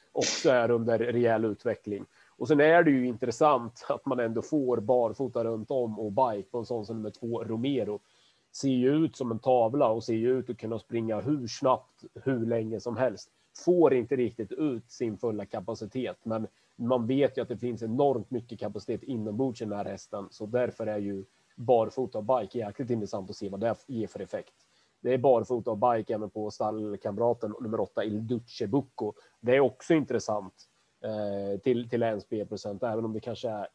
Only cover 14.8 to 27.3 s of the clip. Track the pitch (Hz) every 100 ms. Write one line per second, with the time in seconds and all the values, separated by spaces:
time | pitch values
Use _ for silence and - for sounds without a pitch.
14.8 | - - 117 98 117 107 101 110 95 110
15.8 | 107 131 110 92 113 110 107 _ _ -
16.8 | 117 127 113 135 131 131 117 110 123 107
17.8 | 113 123 143 120 95 123 117 110 104 104
18.8 | - 110 - 117 107 104 135 120 110 101
19.8 | 98 98 - 104 95 - 107 123 120 -
20.8 | 110 104 101 98 95 _ _ - 123 120
21.8 | 107 - 123 110 104 127 101 123 104 -
22.8 | 120 117 101 104 95 101 98 98 113 101
23.8 | - 117 101 - 95 95 - _ _ _
24.8 | _ _ 117 127 135 120 107 120 117 104
25.8 | 123 117 107 113 104 107 107 - 107 110
26.8 | 107 101 107 101 117